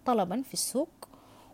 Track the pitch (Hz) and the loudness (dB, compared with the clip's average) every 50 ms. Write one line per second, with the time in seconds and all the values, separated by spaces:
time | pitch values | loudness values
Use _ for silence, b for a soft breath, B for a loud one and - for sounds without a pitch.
0 | - 262 240 214 185 180 185 254 269 - - - - - - 262 320 - - - | -2 2 2 2 2 2 0 -2 -4 -4 -4 -4 -4 0 0 -2 -2 -2 -6 -14
1 | - - B B B B B B B B | -20 -20 B B B B B B B B